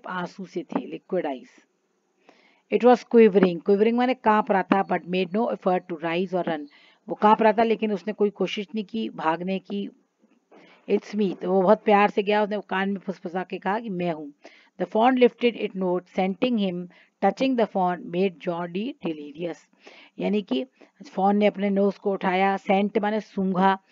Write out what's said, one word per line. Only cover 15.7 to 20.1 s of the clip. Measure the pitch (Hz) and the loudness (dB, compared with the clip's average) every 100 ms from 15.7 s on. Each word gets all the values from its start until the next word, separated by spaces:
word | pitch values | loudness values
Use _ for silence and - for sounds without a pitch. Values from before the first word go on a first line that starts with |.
| 190 | -4
nose, | 185 180 180 | -2 -2 -4
scenting | - 190 190 254 233 | -2 -2 0 -2 0
him, | 196 175 180 - _ - | -2 -4 -10 -16 _ -2
touching | 196 202 269 247 | -2 0 0 0
the | 208 | 0
fawn | 196 180 180 - | 0 0 -2 -6
made | 175 190 180 | -2 -2 -2
Jody | 180 170 175 175 233 - 175 | -6 -6 -6 -6 -8 -8 -8
delirious, | 151 147 147 170 156 _ _ - - - | -8 -12 -10 -10 -10 _ _ -20 -20 -20